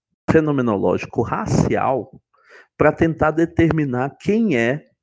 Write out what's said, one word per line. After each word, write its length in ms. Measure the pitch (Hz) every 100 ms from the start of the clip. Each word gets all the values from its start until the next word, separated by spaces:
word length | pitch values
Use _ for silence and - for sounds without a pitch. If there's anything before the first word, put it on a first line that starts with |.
| _ _ -
fenomenológico 920 | 160 151 143 120 98 95 92 - -
racial 880 | 113 - - - - 101 107 131 98 - _ _ _ - _ -
pra 140 | 147
tentar 420 | 151 165 156 151
determinar 840 | 156 165 - 165 165 143 123 139 -
quem 380 | - 214 220 127
é 300 | 117 147 - _